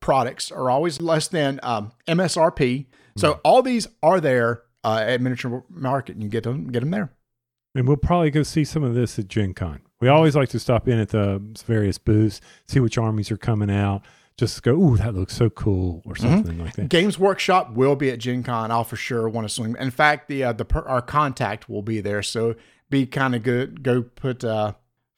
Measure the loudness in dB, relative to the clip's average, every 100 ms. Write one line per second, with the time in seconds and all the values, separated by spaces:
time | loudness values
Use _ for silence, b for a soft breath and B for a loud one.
0 | 2 2 2 -4 -10 -4 0 0 0 -2
1 | 0 0 0 -2 -2 -2 -4 -4 -4 -10
2 | -2 0 2 2 2 2 0 0 -6 b
3 | b 0 0 2 6 6 6 0 -4 _
4 | 2 4 4 4 2 0 _ _ -2 0
5 | 0 0 -2 -4 -6 -8 -10 -8 -4 -2
6 | -4 -8 -6 -4 -4 -4 -4 -4 -2 -2
7 | -6 -10 _ _ _ _ _ -2 2 2
8 | 2 2 2 2 0 0 0 0 0 0
9 | -2 -2 -6 -2 -2 -4 -8 -8 -16 _
10 | 4 6 6 4 0 -2 0 0 2 0
11 | 0 0 0 -2 -8 -10 -2 0 0 0
12 | 2 4 4 0 b b -4 0 2 0
13 | 0 -2 -4 -4 -2 0 0 2 0 -2
14 | b b b -4 -4 -2 0 4 4 4
15 | 2 -2 -4 0 0 0 0 0 -2 -4
16 | -10 -2 2 2 2 -4 -8 -6 0 2
17 | 2 2 0 0 0 0 0 0 2 2
18 | -2 -2 -4 -4 -4 -4 -2 -2 -2 -6
19 | -6 -4 -2 -4 -6 -6 -6 -4 -4 2
20 | 2 2 -4 -2 -2 -2 -2 -2 0 -4
21 | 0 0 0 -2 -4 -6 -8 -8 -6 -4
22 | -4 -4 -4 -2 -2 -4 b b _ -2
23 | -2 -2 -2 -2 -2 -2 -4 -6 -2 -2
24 | -2 -8 -8 -6 -4 -2 -4 -6 _ _
25 | _